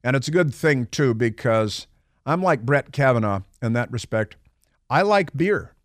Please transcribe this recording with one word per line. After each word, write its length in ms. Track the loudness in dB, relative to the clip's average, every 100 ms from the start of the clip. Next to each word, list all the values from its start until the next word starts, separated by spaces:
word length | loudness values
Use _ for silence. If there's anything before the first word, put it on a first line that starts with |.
And 140 | 0 -2
it's 100 | 0
a 40 |
good 220 | 0 0
thing, 340 | 0 0 0 -2
too, 260 | 0 0
because 720 | 2 -2 -2 0 2 0 -6 -14 _ _ _ -6
I'm 180 | -2
like 220 | 0 0 0
Brett 260 | 0 0
Kavanaugh 520 | 0 2 2 0 -2 -6 _
in 100 | -2
that 180 | -2 -4
respect. 420 | -8 -4 -4 -4 -8 _ _ _ _ _
I 140 | 0
like 340 | 4 2 0 -2
beer. 360 | 0 0 -4 _